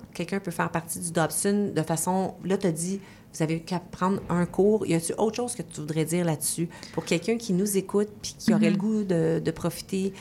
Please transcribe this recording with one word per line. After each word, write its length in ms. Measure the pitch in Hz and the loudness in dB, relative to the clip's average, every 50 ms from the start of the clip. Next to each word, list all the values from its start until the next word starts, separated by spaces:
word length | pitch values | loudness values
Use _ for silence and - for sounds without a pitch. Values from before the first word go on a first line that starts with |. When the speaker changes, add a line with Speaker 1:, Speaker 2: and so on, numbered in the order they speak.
| - - - | -12 -12 -8
Speaker 1:
quelqu'un 260 | - 175 - 196 196 | -8 -6 -4 -4 -4
peut 100 | 196 175 | -4 -4
faire 180 | 165 - 170 165 | -2 -2 -2 -2
partie 300 | - 165 165 - - 185 | -2 -4 -4 -6 -8 -8
du 120 | 180 170 | -6 -2
Dobson 600 | 165 170 156 151 - - - 202 202 208 202 - - | 2 2 2 2 2 0 2 2 2 2 2 0 0
de 80 | 156 | 0
façon. 520 | 151 - 165 160 - 185 185 190 190 - - - - | 0 0 0 0 0 0 2 2 0 -2 -4 -4 -2
Là, 140 | 175 190 | 0 0
t'as 140 | 202 202 180 160 | 2 2 0 0
dit, 260 | 156 170 185 196 196 - - - - - - - | 0 -2 -4 -4 -6 -8 -12 -20 -20 -20 -12 -4
vous 80 | - | -2
avez 200 | 160 156 160 165 | 0 0 0 -2
qu'à 180 | - - 185 170 | -2 -4 -4 -4
prendre 400 | - - - - 185 190 196 - - - | -4 -8 -4 0 0 2 2 0 0 0
un 160 | 170 175 175 | 0 0 0
cours. 400 | 170 - - 190 208 220 208 - | 2 4 4 6 6 6 4 4
Y 100 | - 165 | 2 2
a-tu 180 | 165 165 - - | 2 0 -2 0
autre 200 | - 208 220 214 | 0 0 0 0
chose 180 | - 240 240 - | -2 -4 -4 -4
que 60 | - | -8
tu 180 | 165 - - - | -10 -10 -10 -8
voudrais 240 | 151 151 156 160 156 | -6 -2 -2 0 0
dire 220 | 156 170 180 175 | 0 0 2 2
là-dessus 420 | 165 156 143 - - - - 170 170 - - - - | 2 0 0 -2 -2 -2 -2 -4 -4 -6 -10 -16 -8
pour 140 | - 165 160 | -6 -6 -2
quelqu'un 320 | - 180 165 165 226 233 | 0 0 0 2 0 -2
qui 160 | 226 226 - 180 | 0 0 0 0
nous 240 | 175 202 208 196 | 2 2 2 0
écoute 320 | 190 185 - - 202 208 208 - - | 0 0 2 2 0 0 0 -4 -10
puis 140 | - - - | -12 -12 -12
qui 160 | - - 226 214 | -2 2 4 4
aurait 140 | 208 214 | 6 6
Speaker 2:
Mhm. 60 | 208 208 | 4 4
Speaker 1:
le 40 | |
goût 260 | 202 196 220 220 214 208 | 2 2 0 0 0 2
de, 340 | 190 175 165 160 160 165 165 156 | 2 2 2 4 2 2 2 0
de 80 | 165 | -2
profiter, 600 | 160 - - 170 - - - - 196 190 190 196 190 - | -2 -2 -4 -4 -4 -6 -6 -4 -2 -2 -2 -2 -4 -8